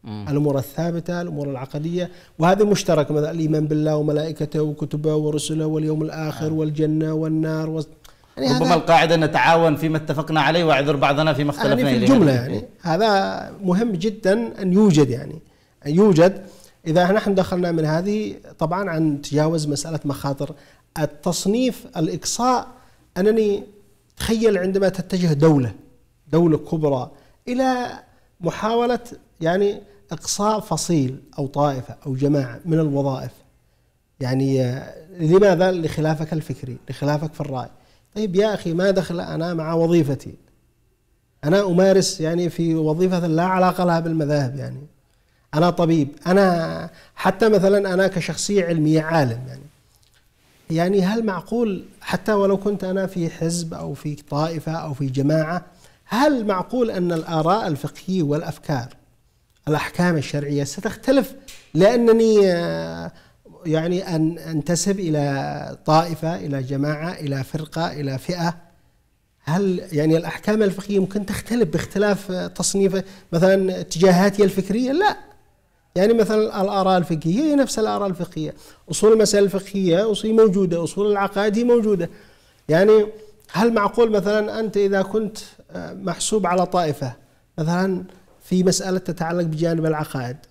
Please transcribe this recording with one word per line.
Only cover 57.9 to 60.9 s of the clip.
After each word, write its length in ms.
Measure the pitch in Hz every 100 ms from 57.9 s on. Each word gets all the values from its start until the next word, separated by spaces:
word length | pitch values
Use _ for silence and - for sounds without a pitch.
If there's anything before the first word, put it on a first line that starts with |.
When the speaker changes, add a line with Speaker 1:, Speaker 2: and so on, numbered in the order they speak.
| - - 185
Speaker 2:
والأفكار، 640 | 143 147 165 - - 139 123 - _ _ _ _ _ _ -
الأحكام 500 | 151 - - 180 165
الشرعية 460 | 131 147 143 143
ستختلف 720 | 139 - 214